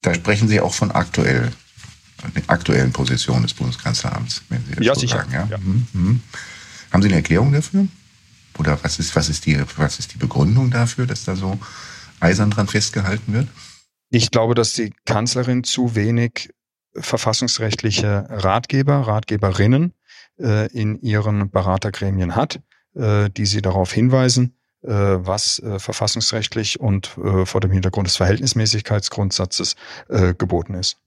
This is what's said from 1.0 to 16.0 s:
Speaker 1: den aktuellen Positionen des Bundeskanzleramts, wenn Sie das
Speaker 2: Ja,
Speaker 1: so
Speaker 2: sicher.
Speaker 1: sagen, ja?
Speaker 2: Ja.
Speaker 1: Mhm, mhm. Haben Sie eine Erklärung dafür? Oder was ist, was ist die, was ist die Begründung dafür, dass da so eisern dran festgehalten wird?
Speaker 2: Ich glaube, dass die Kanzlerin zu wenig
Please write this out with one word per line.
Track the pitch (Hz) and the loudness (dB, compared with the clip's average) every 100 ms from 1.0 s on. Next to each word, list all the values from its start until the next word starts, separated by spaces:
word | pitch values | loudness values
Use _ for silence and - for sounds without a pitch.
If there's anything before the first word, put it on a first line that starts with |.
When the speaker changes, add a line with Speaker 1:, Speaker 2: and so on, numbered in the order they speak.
| - - 107 127 120 - _ - - - _ - - - | -2 0 2 2 0 -6 _ -20 -20 -20 _ -14 -8 -6
Speaker 1:
den | - | -2
aktuellen | - - - 65 | -2 2 2 2
Positionen | 62 65 64 - 62 | 0 -2 -2 0 0
des | 57 | 0
Bundeskanzleramts, | - 64 60 - - - - 117 - - | -2 -4 -4 -4 -4 -4 -4 -6 -8 -6
wenn | 123 120 | -6 -6
Sie | - | -2
das | 110 | 0
Speaker 2:
Ja, | |
Speaker 1:
so | 135 | 2
Speaker 2:
sicher. | 127 120 | 0 -2
Speaker 1:
sagen, | - | -4
ja? | 131 - | -4 -4
Speaker 2:
Ja. | 101 | -4
Speaker 1:
Mhm, | 95 101 120 | 0 0 0
mhm. | 98 90 120 - - - - - - - | 0 2 2 0 -18 -18 -20 -20 -20 -2
Haben | - | 2
Sie | 101 | 4
eine | 87 | 2
Erklärung | 76 80 135 | 2 4 4
dafür? | 143 - 190 196 - _ _ _ - _ - | 2 2 0 0 -2 _ _ _ -20 _ -4
Oder | 78 73 | 0 0
was | 78 - | -2 -4
ist, | 85 - | -2 0
was | 78 | 0
ist | 73 - | -2 0
die, | 71 - - | 0 0 -2
was | 76 - | -2 -2
ist | - | -12
die | - | -4
Begründung | 135 - 76 113 131 | -4 2 4 4 4
dafür, | 123 117 - 127 | 2 0 0 -4
dass | - | -4
da | - | -6
so | 95 95 98 - - - - - - | -4 -4 -6 -10 -18 -18 -20 -20 0
eisern | 85 98 104 | 2 4 2
dran | 104 101 | 2 0
festgehalten | 104 - - 95 107 - | 0 -2 -2 -2 -2 -2
wird? | 107 - - - - _ _ _ | -2 -2 -6 -20 -20 _ _ _
Speaker 2:
Ich | 123 113 | 0 2
glaube, | 117 113 | 2 4
dass | 120 113 | 2 2
die | - 110 - - | 0 -6 -6 -2
Kanzlerin | 107 120 127 123 123 | 0 0 -2 0 0
zu | 123 - 123 | -2 -2 0
wenig | 110 | 0